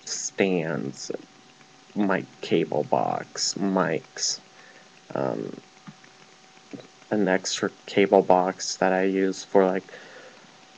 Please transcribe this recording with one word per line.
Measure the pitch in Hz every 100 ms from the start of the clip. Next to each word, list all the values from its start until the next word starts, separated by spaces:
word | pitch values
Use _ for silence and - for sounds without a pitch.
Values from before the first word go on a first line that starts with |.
| -
stands, | - - - 98 90 80 69 67 67 - - - - - - - - - 101
mic | 101 95 - -
cable | - 85 - 73 67
box, | 64 50 50 - - - -
mics, | 98 95 87 78 - - - - - - - - - - -
um, | - 67 55 50 - - - - - - - - - - - - - - - -
an | 107 92
extra | 92 - - 98 - -
cable | 101 98 98
box | 92 92 92 92 - -
that | 95
I | 92
use | 95 95 95 92
for, | - 101 92
like, | 95 - - - - - - - - -